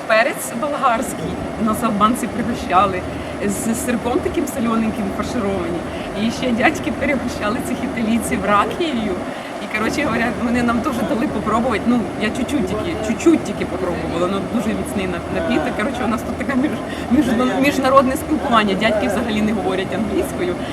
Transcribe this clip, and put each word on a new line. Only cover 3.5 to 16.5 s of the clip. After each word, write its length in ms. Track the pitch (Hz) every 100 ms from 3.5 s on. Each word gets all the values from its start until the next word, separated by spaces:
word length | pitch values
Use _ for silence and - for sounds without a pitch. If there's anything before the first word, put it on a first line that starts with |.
| 196 226 226 -
сирком 320 | 233 233 277
таким 260 | 370 - -
солененьким 580 | 277 233 226 220 - 196 208
фаршировані. 640 | 202 247 202 196 170 175 - - - 196
І 80 | 226
ще 200 | 240 254
дядьки 420 | 226 247 - 302 233
перегощали 580 | 277 269 247 - 208 220 -
цих 80 | 254
італійців 600 | 214 233 214 233 - 233
ракією. 680 | 190 202 302 466 339 240 214 180 - - - -
І, 140 | - 214
коротше 260 | 220 -
говоря, 280 | 285 226 233 196
вони 180 | 233 240
нам 180 | 240 240
теж 120 | 302 247 -
дали 180 | 214 233
попробувати. 560 | 220 214 220 247 202 -
Ну, 140 | 240 180 -
я 80 | 214
чуть-чуть 380 | - - 285 185
тільки, 280 | 214 175 - -
чуть-чуть 380 | 226 330 294
тільки 220 | - 190 180
попробувала, 600 | 180 180 170 160 165 180
ну, 80 | 196 185
дуже 140 | 208 226
міцний 380 | 196 185 208 190
нап-, 280 | 170 -
напіток. 420 | 185 170 262 254 196
Коротше, 280 | 214 -
у 40 | 233
нас 140 | 240
тут 140 | - -
таке 180 | 262